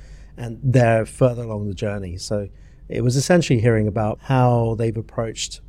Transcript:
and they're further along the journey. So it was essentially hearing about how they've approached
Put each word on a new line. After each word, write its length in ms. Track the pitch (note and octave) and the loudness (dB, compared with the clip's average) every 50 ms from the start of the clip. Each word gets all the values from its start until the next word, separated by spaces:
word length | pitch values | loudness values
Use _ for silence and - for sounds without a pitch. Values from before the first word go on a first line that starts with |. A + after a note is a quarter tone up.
| - - - - - - - | -20 -20 -20 -20 -20 -18 -14
and 200 | - A#2+ A#2 A2+ - C#3 | -12 -12 -12 -10 -4 0
they're 420 | B2+ A#2+ B2+ A#2+ A2+ A2+ A2+ G#2+ | 2 4 4 6 4 4 2 0
further 380 | - - - C3+ B2 A#2+ A#2+ A#2+ | -2 -2 0 0 0 0 -2 -6
along 240 | A2+ G#2+ G#2 G#2 | -6 -6 -6 -6
the 60 | G2+ F#2 | -6 -6
journey. 420 | - A2+ G#2 G2+ G2+ F#2+ F2 F2 | -4 -4 -4 -4 -6 -8 -8 -10
So 320 | F#2 - - G#2+ G#2 G2+ G2 - - - - - - - | -10 -8 -6 -6 -6 -6 -8 -12 -18 -20 -20 -20 -20 -14
it 160 | - - A2+ A#2 | -8 -4 -2 0
was 140 | B2 B2 | 0 0
essentially 420 | C#3+ - - F3+ F3 - - C3+ A2 | 0 2 4 4 4 4 4 2 4
hearing 260 | A2+ A#2+ A2+ G#2+ G#2+ | 4 4 4 4 2
about 340 | G#2+ G2 A#2 G#2+ G#2+ - - | 0 0 -2 -2 -2 -4 -4
how 540 | - - C3+ B2+ B2 B2 A#2+ A#2 A2+ A2+ A2+ | -2 0 2 4 4 4 4 2 0 0 -2
they've 200 | A2 A#2 A#2 G#2+ | -2 -2 -2 -2
approached 640 | A#2 G#2+ - - B2 A2+ A2 A2 - - - - - - | -4 -8 -8 -6 -6 -6 -6 -6 -8 -10 -10 -12 -14 -18